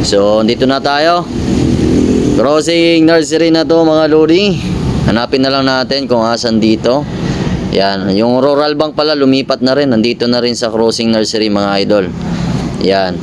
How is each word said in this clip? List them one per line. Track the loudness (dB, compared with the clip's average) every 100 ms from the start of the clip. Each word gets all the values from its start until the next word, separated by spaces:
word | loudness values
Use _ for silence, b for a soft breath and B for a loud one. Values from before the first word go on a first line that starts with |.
| 0
So, | 2 2 2 2
dito | 0 0
na | 0
tayo. | -2 0 0 0 -2 -6 -2 0 0 0 0 0 0 0 0 0
Crossing | 2 2 0 2 2 4
Nursery | 4 2 2 0 2
na | 2 2
to, | 2
mga | 4 2 2
lodi. | 4 4 2 2 -2 B B -2 0
Hanapin | 0 -2 -2 -2
na | 0
lang | 0 0
natin | 0 -2 -4
kung | -2 0
asan | 0 -2 0 0
dito. | 2 2 0 0 -2 B B B B B -2
Yan, | 0 0 -2 -2
yung | 0 2 2
Rural | 2 0 0 -2
Bank | -2
pala | -2 -2 2
lumipat | 2 2 -2 -2
na | 0
rin. | 0 0
Nandito | 0 0 -2 -2
na | 0
rin | -2
sa | -2 -2
Crossing | 0 0 0 0
Nursery, | 0 0 -2 0
mga | 0 0 -2
idol. | 0 0 0 -6 -6 B B B B -4
Yan. | 0 0 -2 -4